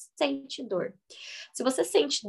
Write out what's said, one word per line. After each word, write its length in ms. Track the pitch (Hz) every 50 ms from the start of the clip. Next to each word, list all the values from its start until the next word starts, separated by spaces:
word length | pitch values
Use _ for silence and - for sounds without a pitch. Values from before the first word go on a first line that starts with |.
| - - _
sente 460 | - 311 277 277 277 269 269 - - 262
dor. 320 | 214 196 175 - - - _ _ _ - - - - - - - - -
Se 120 | - 240
você 180 | 262 269 - 339
sente 380 | - - 370 294 277 269 - -